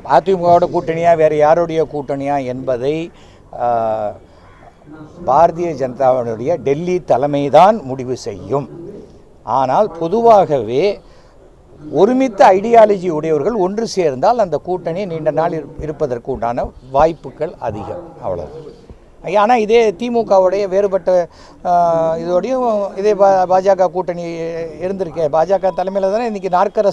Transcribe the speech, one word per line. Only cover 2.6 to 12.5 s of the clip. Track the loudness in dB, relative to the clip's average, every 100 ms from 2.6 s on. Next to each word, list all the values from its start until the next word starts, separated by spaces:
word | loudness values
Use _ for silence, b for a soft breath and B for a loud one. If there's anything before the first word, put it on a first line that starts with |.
| -4 -2 -2 -4 -6 -14 b b b -4
ஆ, | -2 0 0 -2 -4 -8 -18 b b b b -20 -20 -20 -20 -8 0
பாரதிய | 4 4 2 -6
ஜனதாவினுடைய | -4 -6 0 2 2 -2 -4 -4 -2
டெல்லி | -2 -2 -2 -2 0
தலைமைதான் | 0 0 -2 4 6 6 4
முடிவு | -4 -8 -8 -8
செய்யும். | -8 -12 -6 -6 -6 -12 -16 -18 -20 -20 -20 -14
ஆனால் | -4 -2 0 0 0
பொதுவாகவே | -2 -4 2 6 6 4 0 -2 0 -2 -2 -10 b b b -20 _ -20 -20 -6
ஒருமித்த | 2 2 2 0 4 6